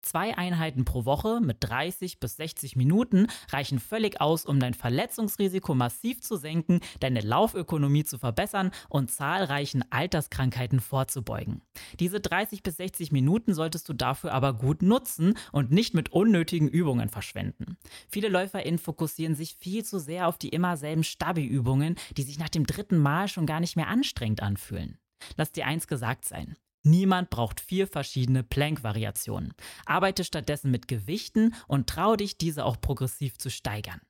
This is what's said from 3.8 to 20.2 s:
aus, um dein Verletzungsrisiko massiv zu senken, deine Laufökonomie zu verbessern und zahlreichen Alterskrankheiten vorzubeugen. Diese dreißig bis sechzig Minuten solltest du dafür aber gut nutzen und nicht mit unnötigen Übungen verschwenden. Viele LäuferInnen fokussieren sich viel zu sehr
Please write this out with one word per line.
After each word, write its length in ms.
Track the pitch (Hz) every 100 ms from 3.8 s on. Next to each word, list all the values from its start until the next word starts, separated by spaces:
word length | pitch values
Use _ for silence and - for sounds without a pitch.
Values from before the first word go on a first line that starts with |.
| - 220 214 -
aus, 240 | 147 165
um 140 | - 139
dein 160 | 127
Verletzungsrisiko 1000 | 127 120 123 240 - 220 - 196 190 185 135
massiv 440 | 120 - 226 254
zu 160 | - 208
senken, 440 | 147 165 160 175 - -
deine 220 | 135 123
Laufökonomie 800 | 104 123 220 208 165 160 143 143
zu 160 | 151 120
verbessern 540 | 123 117 202 202 185 - -
und 240 | 147 127
zahlreichen 720 | - 143 180 185 143 143 135 123
Alterskrankheiten 880 | 127 175 165 - - 131 120 123 131
vorzubeugen. 840 | - 135 131 - 110 110 - - _ - - -
Diese 180 | 175 202
dreißig 460 | 196 175 214 202
bis 140 | - 165
sechzig 340 | 185 - 160
Minuten 420 | 143 131 202 226
solltest 340 | 170 160 165 -
du 40 |
dafür 400 | 123 123 135 175
aber 220 | 131 139
gut 280 | 117 127 156
nutzen 520 | 180 247 262 - 165 220 -
und 180 | 143 123
nicht 240 | 160 233
mit 140 | 165 -
unnötigen 600 | - 214 190 165 175 151
Übungen 400 | 160 170 123 110
verschwenden. 680 | 107 - - 98 - - 180 - - -
Viele 200 | - 214
LäuferInnen 520 | 180 190 196 151 165
fokussieren 560 | - 156 160 - 160 147
sich 180 | 160
viel 300 | - 180 208
zu 160 | 220 196
sehr 260 | 143 170